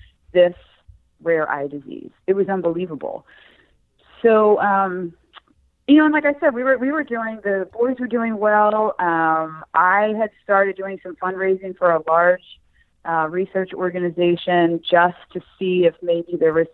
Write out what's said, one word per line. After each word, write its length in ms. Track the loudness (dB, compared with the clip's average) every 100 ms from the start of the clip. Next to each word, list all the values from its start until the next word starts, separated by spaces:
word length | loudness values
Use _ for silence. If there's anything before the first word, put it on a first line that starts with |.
| -20 _ _
this 220 | 2 2 2 _ _ -20 _ _ _
rare 280 | -2 -2 -2
eye 180 | -4 -6
disease. 440 | -10 -14 -18 -18 _ -4
It 60 |
was 160 | -2 0
unbelievable. 760 | -2 -2 -4 -8 -8 -10 -12 -16 -20 _ _ _ _ _ _ _ -2
So, 380 | 2 4 4 2
um, 540 | 2 0 -2 -4 -10 -14 _ -20 _ _ _ _ 4
you 80 | 6
know, 100 | 6
and 80 |
like 120 | 2 0
I 120 | 0
said, 140 | -2
we 100 | 0
were, 140 | 0 0
we 140 | 0
were 120 | -4
doing, 360 | -4 -6 -6 -6
the 260 | -2 -2 -4
boys 260 | -2 -2 -2
were 80 | -4
doing 300 | -2 -2 0
well. 580 | 2 4 2 2 -2 -2
Um, 640 | -2 0 0 0 -4 -10 -2
I 400 | 2 4 4 0 -2
had 140 | -4 -6
started 320 | 0 2 2 -2
doing 240 | -10 -10
some 120 | -14 -8
fundraising 600 | -6 -4 -2 -2 -6 -2
for 140 | 0
a 100 | 0 0
large, 520 | 2 4 0 -6 -20 _ _ _ _ -6
uh, 220 | -4 -2
research 440 | -4 -4 -6 -6
organization 1080 | -6 -6 -4 -6 0 0 0 0 2 2 0
just 360 | 0 2 2 -2 -14
to 80 | -14 -14 _
see 260 | -2 2 2
if 80 | 0
maybe 360 | -4 -4 -4 -2
there 160 | 0
was 140 | 0 -2